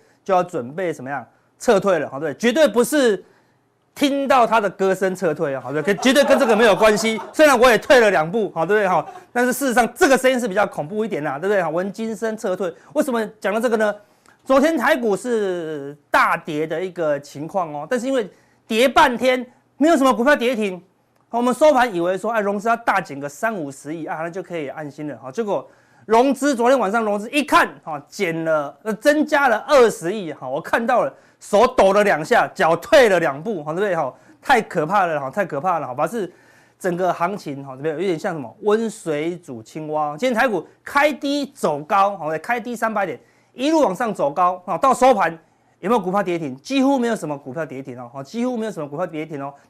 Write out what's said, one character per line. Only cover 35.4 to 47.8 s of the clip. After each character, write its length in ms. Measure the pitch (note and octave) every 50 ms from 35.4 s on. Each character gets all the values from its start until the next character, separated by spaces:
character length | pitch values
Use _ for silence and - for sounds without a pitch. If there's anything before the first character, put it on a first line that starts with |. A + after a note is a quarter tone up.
| G3+
可 140 | E3 D#3 C#3
怕 180 | C#3+ F#3+ F3 D#3+
了， 80 | C#3+
好 80 | B2+ B2
吧？ 100 | B2+ D3+
是 260 | - A3+ A#3+ F#3 E3 - _ _ _ _ _ _ _ _
整 200 | _ - F#3 F3
个 160 | E3+ F#3 F3
行 240 | D#3+ - E3+ F3+ G#3
情， 280 | F#3 - D#3+ C#3 C3+ C#3
哈， 120 | C#3 C3
这 60 | C3
边 120 | C#3 D#3+ D3+
有 60 | D3
点 180 | F#3 G3+ E3+ D3+
像 160 | - G3+ E3+
什 60 | D#3
么 120 | B2+ A2 - _
温 280 | - G#3 G#3 A3+ A3+ A3
水 480 | G3 - - E3+ D3+ D3 D#3 E3+ F3+ E3+
煮 240 | - - B2+ A2+
青 300 | A2 - - D#3+ D#3 D3+
蛙。 240 | D3+ D3+ D3+ D3 D3
今 120 | D3+ B3 C4
天 60 | B3
台 140 | G#3 B3+ C4
股 180 | G#3 E3 - - _ _
开 300 | _ - - C#4+ C#4+ D4+
低 340 | D4 D4+ - C#4 C#4+ D4 C#4 - -
走 240 | - - F3 D3+ C#3
高， 380 | D3+ - - G3 G3 G3+ G3+
好， 200 | F#3 D#3 D3+ D#3+ D#3
开 200 | D#3 - A#3 -
低 160 | G#3 B3 A#3+
三 180 | - A3+ A3+
百 140 | A3 G#3+ G3
点， 120 | E3+ B2+ - _ _ _ _ _ _ _
一 160 | - B3+ D4
路 100 | E4 D#4+
往 140 | C4+ G3+ F#3
上 180 | F3 B3 A3
走 160 | F#3 - G3+ F#3+
高， 320 | - F#3+ F3+ F3+ F#3 F3+ -
哈， 100 | - E3+
到 160 | E3 - C4+
收 220 | B3 - B3+ C4 B3+
盘 180 | G3 F3 E3 E3 D#3+ _ _ _ _ _ _ _ _
有 100 | - F#3+
没 60 | A#3+
有 80 | A#3+
股 80 | F3 F#3
票 100 | F#3 G3+
跌 160 | G3+ F3+ F3
停？ 200 | E3 D#3+ C3+ B2+
几 260 | C3 - - C4 C#4
乎 160 | C4 C4+ C#4 C4
没 80 | A#3+
有 80 | A#3 A3+
什 140 | - - D3+
么 100 | D3 C3+
股 140 | - C3+
票 120 | B2+ E3 D#3+
跌 160 | C#3 B2+ C3